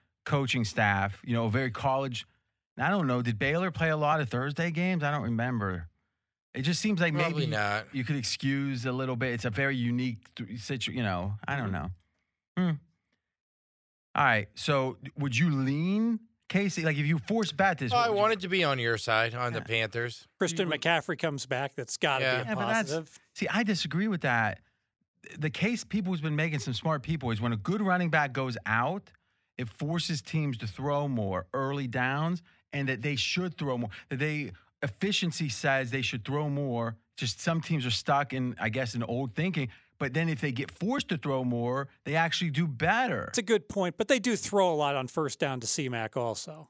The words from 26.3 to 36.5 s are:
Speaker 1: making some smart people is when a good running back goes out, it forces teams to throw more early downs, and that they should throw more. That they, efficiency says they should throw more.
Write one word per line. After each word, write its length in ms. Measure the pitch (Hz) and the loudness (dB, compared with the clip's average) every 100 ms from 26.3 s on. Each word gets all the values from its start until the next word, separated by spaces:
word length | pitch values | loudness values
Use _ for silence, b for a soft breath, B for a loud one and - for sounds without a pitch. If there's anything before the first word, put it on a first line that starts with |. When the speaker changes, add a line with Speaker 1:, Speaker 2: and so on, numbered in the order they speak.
| 147 | 0
Speaker 1:
making 240 | 165 151 | 0 -2
some 140 | 135 | -2
smart 300 | 117 160 151 | -2 0 -2
people 280 | - 160 127 | -2 -2 -2
is 80 | 110 | 0
when 140 | 120 | 0
a 40 | 110 | -2
good 240 | 101 202 | 0 0
running 280 | 202 180 175 | 2 2 2
back 240 | 160 143 | 2 2
goes 240 | 127 131 113 - | 0 -4 -4 0
out, 460 | 110 127 196 - - _ _ _ - | 2 2 -2 -8 -20 _ _ _ -8
it 120 | 120 | -8
forces 520 | - 147 170 - 151 | -6 -2 -2 0 -4
teams 360 | - 160 147 120 | -2 -2 -2 -2
to 100 | 117 | -6
throw 400 | - 139 143 143 | -4 -2 0 0
more 380 | 123 101 92 92 | 0 0 -2 -4
early 340 | 135 135 143 131 | -2 -2 -2 -2
downs, 540 | 127 127 139 160 175 - b b | 0 0 0 0 -2 -6 b b
and 160 | 143 135 | -4 -2
that 120 | 127 | -2
they 120 | 147 143 | -2 -2
should 420 | - - 180 - | -2 -2 -2 -4
throw 200 | 147 123 | -2 -2
more. 120 | 110 B B | -4 B B
That 80 | 131 | -4
they, 320 | 151 151 127 90 B _ | -2 -2 -6 -10 B _
efficiency 680 | 131 - 196 196 175 - 156 | -6 -2 0 0 0 -2 -4
says 440 | 113 147 135 127 | -2 2 2 0
they 100 | 131 | -2
should 240 | 120 123 104 | -2 -4 -4
throw 240 | 143 | -2
more. 480 | 151 | -2